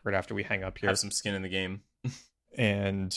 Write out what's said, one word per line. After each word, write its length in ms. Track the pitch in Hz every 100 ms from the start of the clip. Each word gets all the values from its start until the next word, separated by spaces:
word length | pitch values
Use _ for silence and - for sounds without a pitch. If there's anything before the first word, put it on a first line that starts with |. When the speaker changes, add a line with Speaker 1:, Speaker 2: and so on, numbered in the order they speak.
Speaker 1:
right 100 | 107
after 200 | 98 90
we 80 | 101
hang 200 | 98 104
up 140 | 95 -
here. 140 | 104
Speaker 2:
Have 80 | 98
some 120 | 101
skin 240 | - 104
in 80 | 98
the 60 | 95
game. 320 | 95 92 98 - _
<laughs> 80 | 127 - - _ _ -
Speaker 1:
And 560 | 113 101 98 98 95